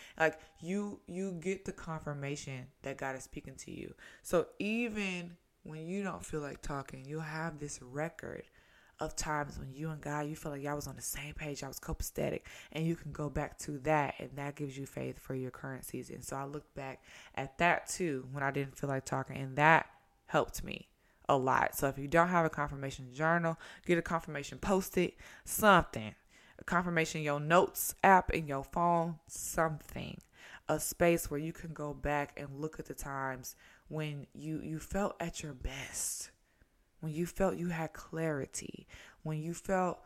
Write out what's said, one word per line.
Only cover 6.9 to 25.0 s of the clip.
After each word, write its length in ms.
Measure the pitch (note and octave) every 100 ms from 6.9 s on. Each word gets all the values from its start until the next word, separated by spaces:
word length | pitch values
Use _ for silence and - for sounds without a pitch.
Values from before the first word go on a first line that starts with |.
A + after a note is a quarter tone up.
| C3
you'll 160 | C3+ D#3
have 380 | D3+ D#3+ E3 D3
this 240 | D3 -
record 600 | B2+ C#3 D#3+ - - - - _ _ - _ -
of 160 | D#3
times 440 | - E3 D3+ C#3+ -
when 160 | C#3
you 160 | C3 D#3+
and 100 | D#3
God, 200 | D3 D3 D3
you 100 | D#3
feel 160 | D#3+
like 100 | C#3+
y'all 140 | C#3+ D3
was 100 | C#3+
on 100 | -
the 60 |
same 320 | - - D3
page, 260 | - D#3 C#3
y'all 80 | C3+
was 120 | C3
copacetic, 600 | - D#3+ - - C#3+ - - - -
and 140 | D#3 E3
you 100 | E3
can 160 | D3+
go 160 | C#3 D3
back 300 | C#3+ C#3+ -
to 200 | - C#3+
that, 340 | C#3 D3+ C#3 -
and 120 | C3 C3+
that 200 | C#3+ C#3+
gives 220 | C#3+ C3
you 80 | C3+
faith 320 | - C3 C3
for 160 | -
your 160 | C3 B2+
current 340 | - C3+ B2+
season. 380 | - B2+ B2 A#2+
So 120 | B2
I 100 | C3+
looked 300 | C#3 D3 -
back 280 | - C3+ B2+ - - -
at 240 | - C3+ -
that 300 | F3 D#3+ -
too 380 | - F3 C3+ C3
when 100 | C#3
I 80 | C#3
didn't 280 | C#3 C3+ -
feel 100 | C#3+
like 160 | C3+
talking, 320 | - C3+ C3+ C3
and 200 | C3+ C3
that 300 | D3+ D#3+ - - _ _
helped 400 | - D#3 - -
me 220 | - - - _ _ _ -
a 80 | C#3
lot. 400 | C3 B2+ - -
So 100 | C#3
if 100 | C3+
you 120 | C#3+
don't 180 | E3 F3
have 180 | F3+
a 60 | D#3+
confirmation 640 | - D3 C#3 C#3 C3 B2+
journal, 420 | B2+ D#3+ E3+ E3 E3 - - -
get 100 | E3+
a 60 |
confirmation 560 | - E3+ E3 D3 C#3+ C3+
Post-it, 560 | F#3+ F#3+ F#3+ -